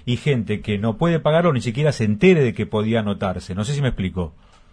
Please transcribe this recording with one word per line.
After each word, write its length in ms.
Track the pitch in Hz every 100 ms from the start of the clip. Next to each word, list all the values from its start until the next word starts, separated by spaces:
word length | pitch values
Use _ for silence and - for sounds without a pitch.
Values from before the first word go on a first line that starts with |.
y 120 | - 120
gente 440 | - 127 101 104
que 180 | 90 101
no 180 | 113 104
puede 200 | 170 165
pagarlo 320 | 151 156 175
ni 80 | 131
siquiera 320 | 123 120 151
se 120 | -
entere 380 | 107 104 180 180
de 100 | 127
que 120 | - 107
podía 340 | 107 107 113
anotarse. 540 | 104 95 101 87 -
No 100 | 92
sé 80 | 107
si 100 | 147
me 60 | 135
explico. 460 | - 92 92 82 - - - _